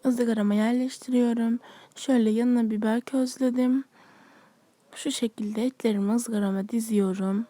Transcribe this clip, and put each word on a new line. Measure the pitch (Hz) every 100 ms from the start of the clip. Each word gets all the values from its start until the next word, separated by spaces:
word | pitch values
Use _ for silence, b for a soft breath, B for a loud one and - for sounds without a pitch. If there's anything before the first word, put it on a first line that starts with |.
| 269
Izgarama | 240 233 220 202
yerleştiriyorum. | 208 220 247 254 - - 247 240 233 226 240 B B B -
Şöyle | - 254 214
yanına | 220 240 240 226
biber | 214 214 226
közledim. | - 269 254 - 262 247 254 262 269 b b b b b b b b _ _ -
Şu | 294
şekilde | 262 233 - 208 214 247
etlerimi | - 226 202 202
ızgarama | 233 240 214 202 196 196
diziyorum. | 233 226 208 196 190 190 196 233